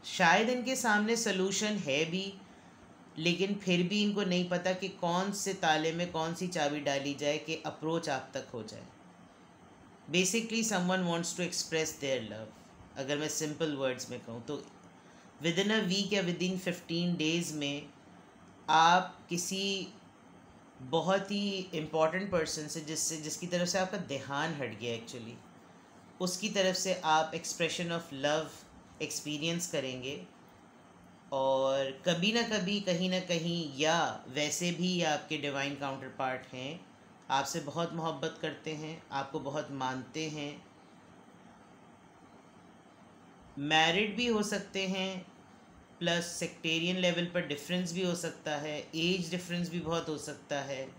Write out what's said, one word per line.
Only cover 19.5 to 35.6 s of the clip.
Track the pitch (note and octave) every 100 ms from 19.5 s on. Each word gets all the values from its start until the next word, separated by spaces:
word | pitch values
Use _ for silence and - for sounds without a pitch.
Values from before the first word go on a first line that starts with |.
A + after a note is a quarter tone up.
| F#3+ G3 G3 - - - - - - - - - -
बहुत | C3 D#3+ D#3 G3 G3
ही | G3+ G3+ F#3+ F3+
important | D#3+ D3+ D#3+ D#3+ F3 G3
person | F3+ D#3+ - D3+
से, | E3
जिससे, | D3+ D#3 - D#3+
जिसकी | D3+ D#3 F3
तरफ | F3 F3
से | G3
आपका | F#3 -
ध्यान | - C#3 C3 C#3 D#3+
हट | D3+ B2 G#2+
गया | A#2+ A#2 -
actually, | B2+ A2+ A#2+ - - - - - - - -
उसकी | F3+ - G#3+
तरफ | G3 F#3 F3+
से | F#3+ F3+ D#3
आप | D#3 D#3
expression | E3 - - E3 D#3+ E3+
of | E3+ E3+ C#3 C#3
love | D#3 D3+ - - - - -
experience | D#3 - D3+ D3+ D#3+ E3+ F3
करेंगे। | D3+ C3 B2+ B2+ D3+ F3+ - - - - - - - - - -
और | C3+ C3+ C3+ C3+ C3+ C3+
कभी | C3+ - E3+ G3
ना | A3+
कभी, | A#3 G#3+ F3+ G3+
कहीं | G3 E3+ F#3
ना | F#3
कहीं, | F3+ E3+ E3+ E3+ D#3 C3+
या | D3+ E3 C#3+ G#2+ -
वैसे | B2+ D3 - F3
भी, | E3 F3+ F3+
या | D#3+
आपके | D3 - D#3
divine | C#3+ C#3